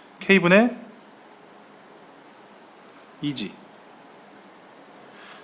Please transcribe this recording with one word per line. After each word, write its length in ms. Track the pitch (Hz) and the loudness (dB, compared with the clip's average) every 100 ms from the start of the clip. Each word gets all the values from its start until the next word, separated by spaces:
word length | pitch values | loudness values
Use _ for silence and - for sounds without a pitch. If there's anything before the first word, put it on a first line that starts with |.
| - - | -20 -6
K분의 560 | - 196 170 196 240 - - - - - - - - - - - - - - - - - - - - - - - - - | 2 2 4 4 2 -4 -16 -20 -20 -20 -20 -20 -20 -20 -20 -20 -20 -20 -20 -20 -20 -20 -20 -20 -20 -20 -20 -20 -20 -12
이지. 320 | 147 123 95 - - - - - - - - - - - - - - - - - - - | -10 -8 -10 -14 -20 -20 -20 -20 -20 -20 -20 -20 -20 -20 -20 -20 -20 -20 -20 -20 -20 -20